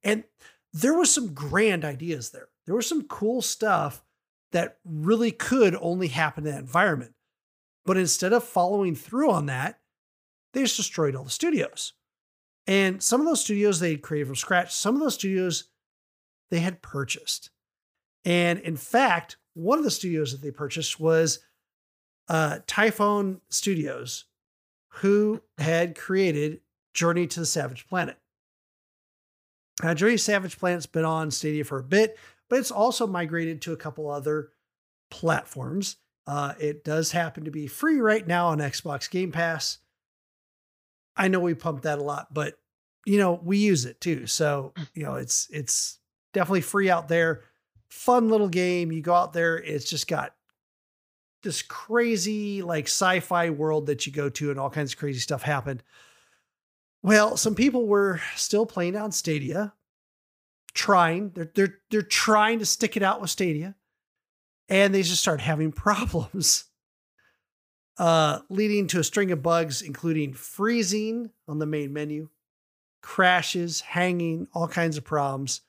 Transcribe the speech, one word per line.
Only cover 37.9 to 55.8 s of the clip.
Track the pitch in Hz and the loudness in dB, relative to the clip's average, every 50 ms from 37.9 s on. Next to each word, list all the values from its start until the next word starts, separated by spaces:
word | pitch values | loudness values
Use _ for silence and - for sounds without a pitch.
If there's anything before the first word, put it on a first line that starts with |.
| 320 277 | 4 4
right | 233 214 214 220 202 | 4 4 4 2 2
now | 165 175 175 175 170 | 0 2 2 4 2
on | 156 151 | 2 0
Xbox | 147 139 - - - 160 143 135 - - | -2 -2 -4 -6 -6 -6 -8 -6 -8 -4
Game | - 180 185 180 | -4 -2 -4 -2
Pass. | 135 160 170 165 165 151 - - - - _ _ _ _ _ _ _ _ _ _ _ _ _ _ _ _ _ _ _ _ _ _ _ _ _ _ _ | -2 -2 -2 -2 -2 -2 -4 -6 -6 -8 _ _ _ _ _ _ _ _ _ _ _ _ _ _ _ _ _ _ _ _ _ _ _ _ _ _ _
I | - 190 190 | 0 0 2
know | 185 185 | 2 2
we | 175 175 165 | 0 0 -2
pump | 160 - 165 156 135 123 | -2 -4 -6 -6 -4 -4
that | 156 147 143 | -4 -4 -2
a | 143 | -4
lot, | 143 143 143 - _ 139 | -6 -6 -8 -10 _ -6
but, | 151 147 143 - _ _ _ _ _ _ _ _ _ _ | -6 -6 -6 -8 _ _ _ _ _ _ _ _ _ _
you | 202 196 202 | 2 4 4
know, | 196 185 170 175 165 | 4 4 2 0 0
we | 170 196 202 | 0 2 4
use | 208 208 190 147 120 | 6 4 4 4 2
it | 123 - _ | -4 -8 _
too. | - 175 160 135 127 | -4 -2 -2 -2 -2
So, | 113 - - 165 147 143 143 135 139 _ - 156 - _ | -4 -2 0 2 0 0 -2 -4 -8 _ -12 -12 -12 _
you | 165 151 | -10 -8
know, | 139 131 | -8 -8
it's, | 131 131 120 - - - - | -8 -4 -2 -2 -2 -2 -4
it's | - 156 135 - - - - - - _ _ _ _ _ _ _ _ | -6 -8 -4 -2 -2 -2 -2 -4 -8 _ _ _ _ _ _ _ _
definitely | 196 180 165 196 185 - | 0 0 2 2 0 0
free | - - 202 196 190 | 0 0 0 4 4
out | 180 170 165 147 | 2 2 2 0
there. | 165 170 165 165 156 - - _ _ _ _ _ _ _ _ _ | 2 2 2 2 0 -4 -8 _ _ _ _ _ _ _ _ _
Fun | - - - - 247 247 233 220 | -18 -4 2 4 4 4 6 4
little | 220 214 208 196 | 4 4 2 2
game. | 165 180 180 180 180 175 175 165 | 2 0 0 2 2 0 0 -2
You | 160 160 | -4 -4
go | 147 170 175 | 0 2 4
out | 175 180 175 160 | 4 4 2 0
there, | 170 170 165 165 | 0 0 2 0
it's | 170 - 156 151 147 127 - | -2 -4 -6 -6 -4 -4 -4
just | 170 147 - - | -6 -6 -4 -2
got | 165 143 - - _ _ _ _ _ _ _ _ _ _ _ _ _ _ _ _ _ _ _ _ _ _ - | -2 -4 -4 -6 _ _ _ _ _ _ _ _ _ _ _ _ _ _ _ _ _ _ _ _ _ _ -8
this | - 156 - - | -6 -6 -6 -8
crazy, | - - - - - 220 240 233 233 226 202 170 208 214 214 208 208 202 196 180 | -10 -14 -16 -8 -2 0 2 2 2 2 0 0 -2 -4 -4 -4 -4 -4 -6 -4
like, | 175 170 156 147 | -2 -2 -2 -2
sci-fi | - - - 196 185 185 185 170 - 180 175 170 170 | -2 0 2 4 4 2 2 0 0 0 0 2 0
world | 160 143 151 156 156 156 147 | 0 -2 0 0 0 0 0
that | 139 147 - - | -2 -4 -4 -4
you | 143 135 | -8 -6
go | 151 143 143 | -4 -4 -4
to | - - 151 147 | -4 -4 -4 -4
and | 139 139 | -4 -4
all | 135 139 | -4 -4
kinds | - 156 147 131 - | -4 -4 -4 -4 -6
of | - | -6
crazy | - 147 135 123 | -6 -6 -4 -4
stuff | 120 - 151 127 - | -4 -4 -4 -4 -2
happened. | 151 147 139 123 139 135 120 | -2 -2 -2 -2 -6 -8 -8